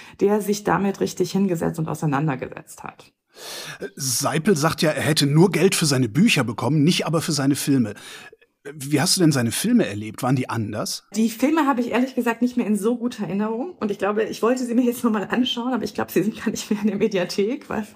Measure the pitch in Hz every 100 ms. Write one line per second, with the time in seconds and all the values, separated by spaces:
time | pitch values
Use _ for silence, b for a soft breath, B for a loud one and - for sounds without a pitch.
0 | B - 202 214 190 202 - 170 196 190
1 | 180 - 175 190 196 170 170 165 160 151
2 | 160 139 156 127 - - - - - -
3 | - _ _ B B B B B - -
4 | 135 113 - 151 185 170 156 - 160 131
5 | 120 156 143 151 190 151 185 - 156 131
6 | 123 135 226 151 117 113 120 156 147 -
7 | - 165 - 147 135 139 - 135 107 101
8 | B B B - _ _ - 151 135 147
9 | 175 190 165 131 117 - 202 247 113 101
10 | 107 104 127 135 123 113 104 107 - -
11 | _ 208 220 - 262 320 277 240 233 233
12 | 254 - 240 226 247 247 202 208 214 240
13 | 240 226 170 190 214 226 359 - 214 202
14 | 196 208 214 - 220 254 233 233 240 240
15 | 247 214 190 226 247 240 240 240 - -
16 | - - 196 - 226 - - 208 208 202
17 | 220 190 170 - 202 285 - - 208